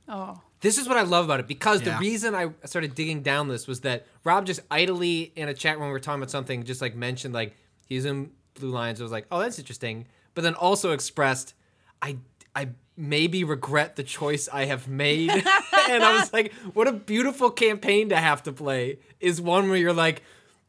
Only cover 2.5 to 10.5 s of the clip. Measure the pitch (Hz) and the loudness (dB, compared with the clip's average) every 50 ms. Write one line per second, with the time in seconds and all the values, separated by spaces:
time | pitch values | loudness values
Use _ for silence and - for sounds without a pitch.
2.5 | 160 - - - - 175 160 147 127 156 156 160 156 147 135 143 139 147 147 135 | -6 -10 -12 -6 -4 -4 -4 -4 -4 -4 -4 -2 -2 -2 0 0 0 2 0 -2
3.5 | 127 120 - 135 127 123 - 131 123 - - _ _ _ - 165 180 233 190 185 | -4 -6 -6 -8 -8 -6 -4 -4 -4 -4 -6 _ _ _ 2 2 2 4 2 -2
4.5 | 165 - - - 139 156 180 185 185 175 175 175 170 165 165 - - 165 151 147 | -6 -6 -6 -2 2 2 4 2 2 0 0 0 0 -2 -4 -8 -8 -8 -6 -6
5.5 | 139 143 - 156 151 151 147 143 135 131 - 147 147 139 131 127 - 139 131 131 | -6 -2 -2 -2 0 0 -2 -4 -4 -6 -4 -4 -6 -4 -6 -6 -6 -6 -6 -6
6.5 | 127 120 117 123 127 127 131 120 110 120 123 127 127 127 - 131 120 117 113 104 | -6 -6 -6 -8 -8 -6 -6 -6 -6 -6 -6 -6 -6 -6 -8 -6 -4 -4 -6 -6
7.5 | - _ _ _ _ _ _ - 131 131 131 143 139 139 139 160 _ _ _ _ | -8 _ _ _ _ _ _ -8 -6 -4 -4 -4 -4 -6 -8 -10 _ _ _ _
8.5 | - - 135 131 127 120 117 117 113 110 120 113 113 107 - - 170 175 214 247 | -16 -10 -8 -6 -4 -4 -4 -4 -6 -6 -8 -8 -8 -8 -8 -4 -4 -2 -2 -4
9.5 | 220 - - - 123 - 127 113 110 113 123 - _ _ _ _ - 170 165 170 | -6 -10 -14 -16 -12 -10 -8 -8 -8 -10 -12 -18 _ _ _ _ -6 -2 -2 -2